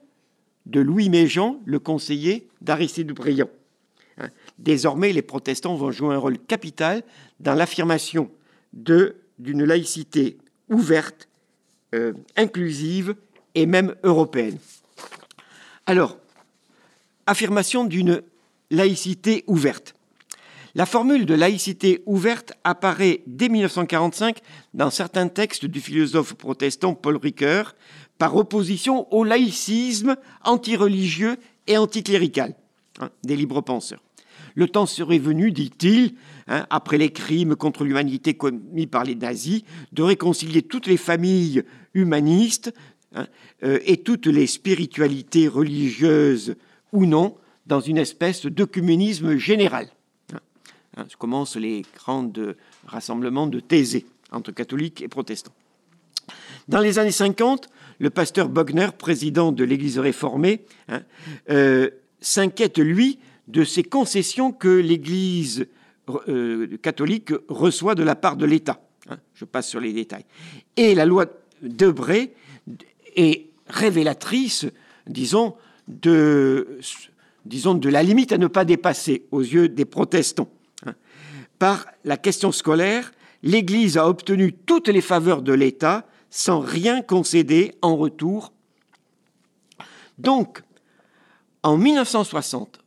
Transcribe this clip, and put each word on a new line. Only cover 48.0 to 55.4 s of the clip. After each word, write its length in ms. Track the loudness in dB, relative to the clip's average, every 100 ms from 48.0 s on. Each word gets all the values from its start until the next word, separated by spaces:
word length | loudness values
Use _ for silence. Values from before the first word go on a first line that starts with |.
| -2 -2 -4 -4 -6
d'œcuménisme 920 | -2 -2 0 2 2 2 -2 -2 -2
général. 520 | 2 2 2 0 -10 _ _ _ _
Hein, 80 | -20 _ _ _ _ _ -18
hein, 100 | -18 -12
commencent 380 | -6 -6 -6 -6
les 300 | -6 -6 -10 -16
grands 360 | -8 -6 -6 -8 -10 -10 _ _ -16
rassemblements 600 | -14 -10 -8 -4 -4 -4
de 120 | -6
Thésée 460 | 2 2 2 -2 -8 _ _
entre 200 | -14 -12
catholiques 500 | -12 -8 -6 -6 -8
et 60 | -14
protestants. 480 | -10 -10 -10